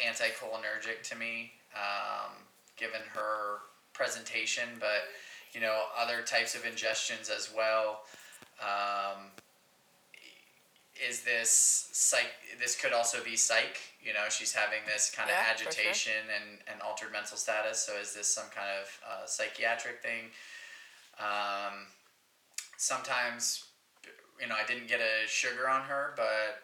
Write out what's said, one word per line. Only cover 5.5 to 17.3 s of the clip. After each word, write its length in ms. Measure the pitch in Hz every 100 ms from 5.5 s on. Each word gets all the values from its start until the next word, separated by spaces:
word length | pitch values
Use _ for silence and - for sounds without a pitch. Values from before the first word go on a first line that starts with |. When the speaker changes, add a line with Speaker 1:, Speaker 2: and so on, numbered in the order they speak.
Speaker 1:
you 80 | 117
know, 240 | 113 110 107 120
other 260 | 120 120
types 320 | 113 120 113
of 100 | -
ingestions 640 | 113 113 110 110 - 113 -
as 220 | 107 - 107
well. 460 | 110 110 110 - - - - - - -
Um, 680 | 104 101 101 101 98 98 98 - - _ _ _ _ _ _ - - - - _ _ _ _ - 127
is 140 | 120
this 640 | 123 117 113 - - - -
psych-, 680 | - - 123 120 - - 117
this 200 | 127 -
could 120 | 135
also 320 | 120 117 123
be 100 | 117
psych, 460 | 113 - 113 - - - -
you 120 | 107
know, 160 | 104 107
she's 240 | - 110
having 280 | 110 104 110 107
this 240 | 107 -
kind 180 | - 107
of 40 |
Speaker 2:
Yeah, 180 | 104 113
for 180 | 110 113
sure. 0 |
Speaker 1:
agitation 500 | - 107 110 113 110 110 104
and, 220 | 104 104 -
and 100 | 104
altered 280 | 104 104 110
mental 260 | 107 -